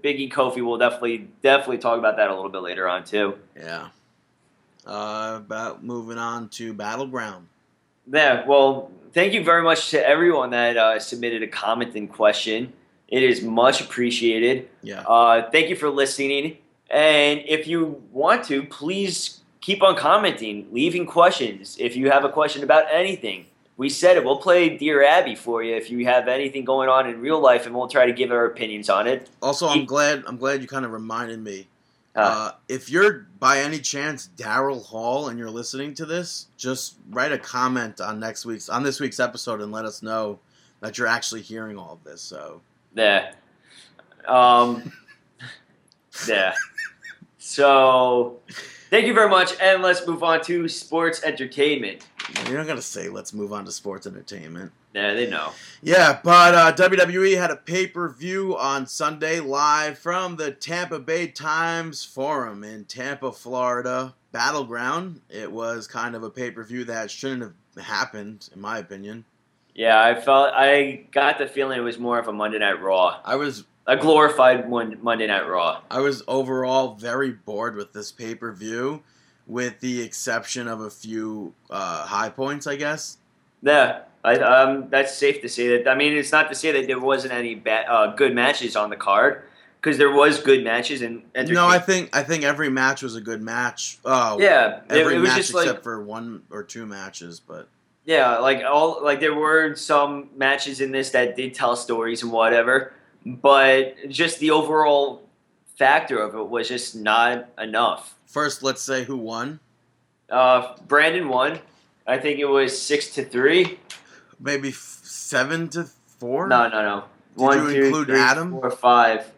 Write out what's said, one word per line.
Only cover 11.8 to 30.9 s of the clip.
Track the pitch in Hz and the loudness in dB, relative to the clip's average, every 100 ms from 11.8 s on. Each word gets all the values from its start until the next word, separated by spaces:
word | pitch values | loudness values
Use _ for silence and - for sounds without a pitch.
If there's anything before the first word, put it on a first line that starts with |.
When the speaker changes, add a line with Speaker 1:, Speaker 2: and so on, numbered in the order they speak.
| 120 | -4
Speaker 1:
and | 107 101 | -8 -10
question. | - 107 104 110 110 127 - _ _ - | 0 2 2 -2 -4 -6 -14 _ _ -4
It | 127 | 2
is | 131 113 | 2 2
much | 113 113 127 143 | 0 4 4 4
appreciated. | - - 120 117 117 113 120 131 - _ | -2 -4 -2 0 0 2 2 0 -4 _
Speaker 2:
Yeah. | 110 98 | -16 -6
Speaker 1:
Uh, | - 117 117 117 - | 4 6 8 6 4
thank | 156 160 | 0 0
you | 135 | -2
for | 151 | -2
listening. | 139 135 - 139 143 151 - _ _ - | 0 0 0 -2 -2 -4 -8 _ _ -4
And | 147 156 151 147 147 147 | 2 4 6 4 2 -2
if | 156 151 | -4 -2
you | 170 160 139 110 | -2 -2 -6 -12
want | 123 160 240 233 | -2 2 2 0
to, | 139 | -4
please | 135 - 147 190 196 170 - - _ _ | -6 -10 -8 -4 -4 -6 -8 -12 _ _
keep | - 196 | -6 2
on | 190 175 | 4 4
commenting, | 147 202 202 110 110 104 - | 4 4 2 -2 -8 -10 -8
leaving | 117 160 180 170 | -2 -2 -2 -2
questions. | 165 170 - 120 98 - - | 4 4 4 -4 -8 -14 -8
If | 120 123 | -6 0
you | 135 | 2
have | 139 | 4
a | 143 | 2
question | 151 151 139 | 0 -2 -2
about | 143 156 156 | 4 4 4
anything, | 160 190 185 113 92 82 _ _ - | 2 0 -4 -8 -10 -14 _ _ -6
we | 139 | -6
said | - 175 180 | 2 4 6
it. | |
We'll | 127 135 | 4 0
play | 185 175 170 151 | 4 4 4 0
Dear | 147 147 | 0 4
Abby | 139 170 127 | 6 6 4
for | 107 120 113 | -2 -4 -4
you | 113 113 | -2 -4
if | 113 | -4
you | 120 123 | -4 2
have | 123 123 | 2 2
anything | 131 139 139 | -2 -4 -6
going | 127 135 131 | -2 0 4
on | 131 131 | 4 2
in | 117 | -2
real | 127 156 | -2 4
life, | 139 120 120 | 6 4 2
and | |
we'll | 120 123 | -8 -2
try | 139 123 | 2 2
to | |
give | 120 120 | 2 0
our | 120 117 | 0 0
opinions | - 110 107 104 | -2 -8 -6 0
on | 98 113 | 0 2
it. | 131 - - | -2 -6 -8
Speaker 2:
Also, | 131 139 165 | -6 -2 0
I'm | 143 | 0
Speaker 1:
Keep | 127 | 0
Speaker 2:
glad, | 139 147 147 - | 0 0 0 -6
I'm | 120 | -6
glad | 131 139 | -4 -4
you | 123 | -6
kinda | 135 | -10
reminded | 123 | -8